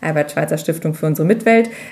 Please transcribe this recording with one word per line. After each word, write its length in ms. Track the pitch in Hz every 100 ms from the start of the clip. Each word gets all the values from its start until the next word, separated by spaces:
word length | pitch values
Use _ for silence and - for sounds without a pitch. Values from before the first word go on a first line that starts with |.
Albert-Schweitzer-Stiftung 920 | 160 151 147 156 156 156 165 160 160
für 120 | 160 156
unsere 200 | 151 165
Mitwelt, 420 | 220 226 226 226 - -